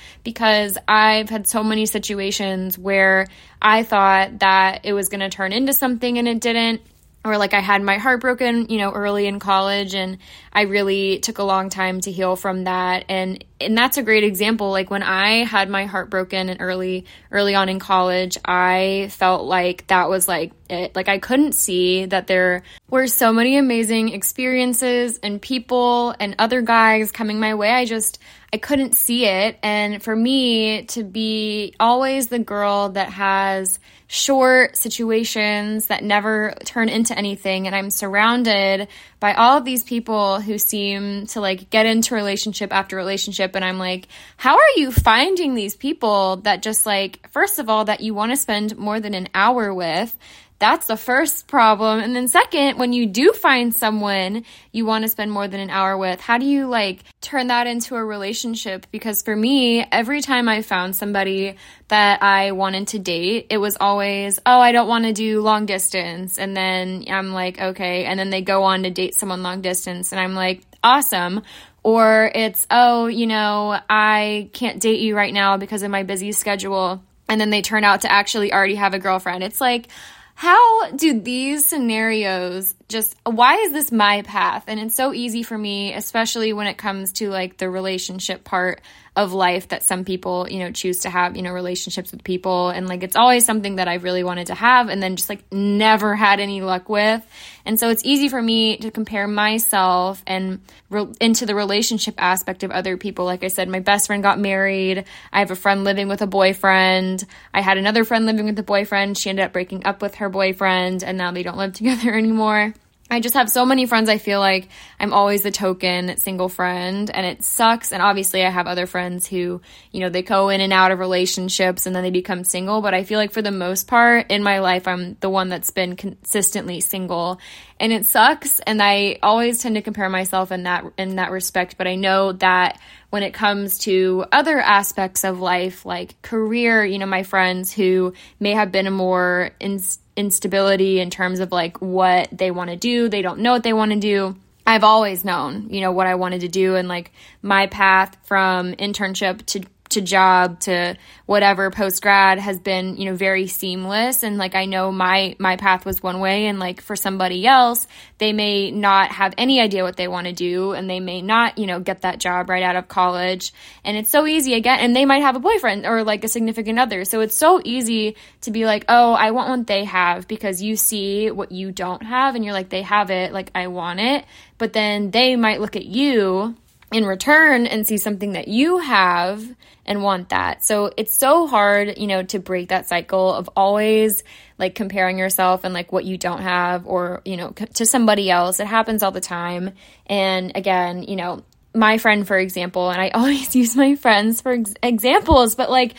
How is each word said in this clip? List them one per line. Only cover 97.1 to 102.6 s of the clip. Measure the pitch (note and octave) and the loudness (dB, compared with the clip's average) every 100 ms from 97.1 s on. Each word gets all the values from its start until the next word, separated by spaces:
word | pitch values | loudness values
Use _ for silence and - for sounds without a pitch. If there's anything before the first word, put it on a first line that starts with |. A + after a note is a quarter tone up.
| A3+ - - - - - | 0 -6 -20 -20 -12 -4
And | A3 | 0
so | A#3 | 0
it's | A3+ | 0
easy | C4 C#4+ C#4 | 2 2 2
for | B3+ | -2
me | A3+ A3+ A3 - | 0 0 0 -2
to | A3 | -6
compare | A3 G#3+ G#3+ G3+ | -8 -6 -4 -2
myself | G#3 G#3+ A3 A3 G3 F#3 F3+ F#3 F#3+ - | 0 0 0 0 2 2 2 0 -6 -6
and | F#3+ F#3+ F#3 - - - | -6 -4 -8 -14 -20 -8
re-, | G3+ G3+ A3 | -6 -6 0
into | A3+ A3 A3 | 2 2 0
the | G3+ | -2
relationship | G3+ G#3 A3+ A3 G#3+ - | 0 0 0 -2 -4 -2
aspect | F3+ F#3 - F#3 | 0 0 -4 -8